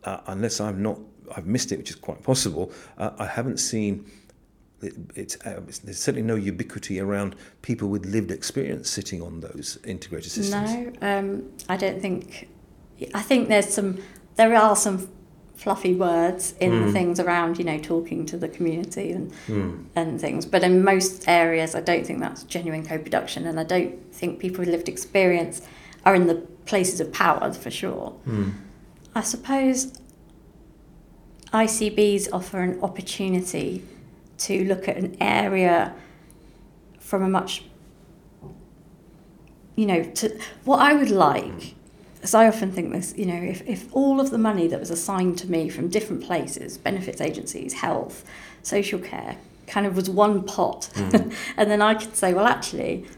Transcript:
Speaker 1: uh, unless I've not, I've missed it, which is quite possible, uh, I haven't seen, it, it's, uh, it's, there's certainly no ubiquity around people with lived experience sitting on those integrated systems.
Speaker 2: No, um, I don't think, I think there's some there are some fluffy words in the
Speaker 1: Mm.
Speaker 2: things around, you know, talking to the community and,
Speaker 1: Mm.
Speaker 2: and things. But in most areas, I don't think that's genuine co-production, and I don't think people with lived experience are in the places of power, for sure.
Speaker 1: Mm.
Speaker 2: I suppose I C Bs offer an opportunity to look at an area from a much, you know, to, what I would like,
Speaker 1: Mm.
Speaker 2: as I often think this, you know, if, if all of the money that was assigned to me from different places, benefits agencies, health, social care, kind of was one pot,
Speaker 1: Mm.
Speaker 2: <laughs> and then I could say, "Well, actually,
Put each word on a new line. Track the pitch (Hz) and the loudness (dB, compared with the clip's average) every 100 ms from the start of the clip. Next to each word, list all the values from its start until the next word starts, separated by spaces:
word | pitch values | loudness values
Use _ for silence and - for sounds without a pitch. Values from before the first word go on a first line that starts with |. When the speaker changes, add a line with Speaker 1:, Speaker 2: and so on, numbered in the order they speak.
Speaker 1:
uh, | - 95 - | -10 -10 -8
unless | 95 113 - | -4 -4 -4
I've | 107 95 | -4 -2
not, | 107 - - - - | -4 -4 -12 -20 -16
I've | - 87 | -8 -2
missed | 117 - | -2 -2
it, | - | -6
which | - | -8
is | - | -14
quite | - - | -12 -6
possible, | - 131 104 76 92 - - - | 0 0 0 -4 -6 -10 -16 -8
uh, | 104 - | -8 -6
I | 98 | -8
haven't | - 127 - | -4 -4 -4
seen, | - 113 104 98 - - _ _ _ _ _ _ | -2 -2 -2 -2 -8 -20 _ _ _ _ _ _
it, | 95 - 85 - | -14 -12 -14 -12
it's, | 90 - - | -12 -10 -12
uh, | 101 92 | -12 -14
it's, | - | -16
there's | - 87 | -12 -8
certainly | - 110 113 | -4 -2 -2
no | 110 | -2
ubiquity | 98 87 - - - 92 | -2 -4 -8 -10 -8 -4
around | 95 101 101 - - _ | -2 -2 -4 -8 -18 _
people | - 117 101 | -6 -4 -2
with | 101 | -4
lived | 95 110 92 | -2 -2 -2
experience | 80 - - - - - | -6 -6 -6 -4 -6 -6
sitting | - - 87 | -8 -6 -8
on | 85 82 | -10 -12
those | 80 - 73 - | -12 -12 -12 -12
integrated | - - - 160 - | -10 -10 -10 -10 -8
systems. | 220 196 202 214 | -4 -2 -2 -2
Speaker 2:
No, | 233 240 247 202 196 | -4 -6 -4 -2 0
um, | 196 202 - - - | -2 -6 -10 -12 -6
I | 185 | -2
don't | 190 190 | -2 -2
think, | 190 180 - - - - - - - - - | -4 -4 -6 -16 -20 -20 -20 -20 -20 -14 -6
I | 202 | -4
think | 214 262 233 | 2 4 6
there's | 208 202 | 4 4
some | - 202 185 - - - - | 0 -2 -4 -10 -20 -2 6
there | 226 | 8
are | 226 214 202 | 8 8 6
some | 214 185 - - - - - - | 2 0 -6 -14 -20 -20 -20 -6
fluffy | - 190 185 | -2 0 2
words | 180 180 170 170 185 180 - | 2 2 2 2 0 -4 0
in | 185 175 | 2 4
the | 202 | 4
Speaker 1:
Mm. | |
Speaker 2:
things | 202 175 175 | 2 2 0
around, | 175 175 170 170 | 2 2 2 0
you | |
know, | 170 156 | -2 -2
talking | 151 165 165 160 151 | -2 -2 -2 -4 -6
to | 170 | -6
the | 165 | -6
community | - 170 160 170 - 170 | -4 -2 -2 -4 -6 -6
and, | 185 - - - | -6 -8 -10 -6
Speaker 1:
Mm. | 104 95 80 - - | -2 -2 -6 -8 -4
Speaker 2:
and | 160 156 | -4 -2
things. | 151 147 - | -4 -4 0
But | 185 | 4
in | 180 180 | 6 6
most | 190 190 185 - - | 6 4 2 -2 4
areas, | 175 165 165 160 | 6 6 4 0
I | 165 | -2
don't | 165 170 - | 0 0 0
think | - | -4
that's | - - | -6 -8
genuine | - 180 170 156 160 | -8 -6 -6 -6 -6
co-production, | 160 156 - - - 170 | -8 -2 -2 -2 -6 -4
and | 160 | -4
I | |
don't | 160 180 180 - - | 0 0 0 -4 -16
think | - 180 170 | -8 -6 -4
people | 185 185 | -6 -4
with | 175 | -2
lived | 170 170 | -2 -2
experience | - - 202 185 175 165 - - - - - 185 | -8 0 4 6 4 0 -6 -14 -20 -20 0 4
are | |
in | 190 175 | 6 6
the | 165 - - - | 2 -4 -16 -2
places | 202 180 - | 0 0 -2
of | 160 | -2
power, | - 170 151 - | 2 2 2 0
for | - - | -6 -10
sure. | - - - - - - | -6 -6 -6 -10 -10 -4
Speaker 1:
Mm. | 107 101 98 - - - - - 226 | -2 -2 -4 -12 -20 -20 -20 -8 -4
Speaker 2:
I | |
suppose | - 247 - 269 269 247 - - - - - - - - - - - - - - - - - | -4 -4 -2 2 4 2 -2 -10 -20 -20 -20 -20 -20 -20 -20 -20 -20 -20 -20 -20 -20 -20 -2
I | 220 220 | 2 2
C | 220 214 | 2 0
Bs | 214 208 202 196 | 4 4 4 0
offer | 180 180 190 | -4 -4 -2
an | 180 180 | -2 -2
opportunity | 196 185 185 - 190 180 185 160 147 185 - - - - - - - | -4 -4 -8 -4 0 0 0 -4 -4 -6 -10 -20 -20 -20 -16 -8 -2
to | 196 | 0
look | 190 185 - | 0 0 -2
at | - | -4
an | 180 - | -4 -2
area | 202 - 202 190 180 170 - - - - - - - - - - - - | 0 2 2 2 4 4 2 -6 -18 -20 -20 -20 -20 -20 -20 -20 -20 -20
from | - 196 | -4 0
a | 190 | 2
much, | 190 - - - - - - - - - - - - - - - - - - - - - - - | 0 0 -6 -10 -20 -20 -20 -20 -20 -20 -20 -20 -20 -20 -20 -20 -20 -20 -20 -20 -20 -20 -20 -6
you | - 214 | 0 2
know, | 175 | 2
to, | 165 - 214 - - - | 0 -2 -2 -4 -14 -6
what | - 269 | 2 6
I | 277 | 8
would | 294 240 | 6 6
like, | 196 151 117 | 6 6 4
Speaker 1:
Mm. | - 82 - - - - - - | -2 -10 -14 -18 -20 -20 -20 -10
Speaker 2:
as | 196 | 4
I | 220 226 | 6 8
often | 214 190 | 6 0
think | 185 170 | -2 -4
this, | - 180 - | -4 -6 -4
you | 190 | -4
know, | 170 | -2
if, | 180 190 - | -4 -6 -6
if | 220 - | -6 -2
all | 269 277 269 | 2 4 4
of | 269 | 2
the | 233 | 2
money | 220 196 170 | 2 4 2
that | - | 0
was | 175 | -4
assigned | 170 - 190 180 175 | -4 0 2 2 0
to | 180 | 0
me | 165 156 | 0 0
from | - 175 | -2 0
different | 208 214 185 | 0 0 -4
places, | - 175 135 - - - | -2 -4 -4 -8 -12 -6
benefits | - 190 185 - | -4 -4 -4 -4
agencies, | 151 - - - - | -4 -4 -8 -8 -8
health, | - - 165 - - - - - - | -4 -2 -2 -4 -10 -18 -18 -20 -14
social | - 202 196 185 | -4 -2 0 -4
care, | - - 55 - - - - | -6 -10 -10 -12 -16 -20 -8
kind | 208 202 | -2 0
of | 185 | 0
was | 185 | 0
one | 190 208 202 | 4 4 4
pot, | 185 - 180 - - | 0 -2 -2 -2 -8
Speaker 1:
Mm. | - 196 214 - - | -4 4 4 4 -6
Speaker 2:
<laughs> | - - | -4 0
and | 208 | 2
then | 208 | 4
I | 208 | 4
could | 220 - - | 4 -2 -2
say, | 185 | 2
"Well, | 180 226 | 4 4
actually, | - - - - 170 - | 2 -2 -6 -4 -6 -8